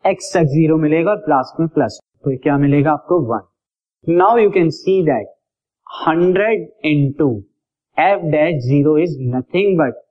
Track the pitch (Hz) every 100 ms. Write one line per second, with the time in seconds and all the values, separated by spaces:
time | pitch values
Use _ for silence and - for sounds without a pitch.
0 | 190 190 - 185 156 147 156 160 151 160
1 | 170 208 151 143 131 - 165 - - -
2 | _ _ 143 131 156 143 143 143 147 147
3 | - 180 117 110 - _ _ _ _ _
4 | - 170 190 233 208 190 165 151 - 190
5 | 156 120 101 _ _ _ _ _ - -
6 | - 160 180 185 214 214 170 _ 151 147
7 | 139 139 147 107 98 _ _ _ _ -
8 | 170 196 165 151 156 151 123 143 147 151
9 | 170 135 127 127 131 180 202 175 135 -
10 | _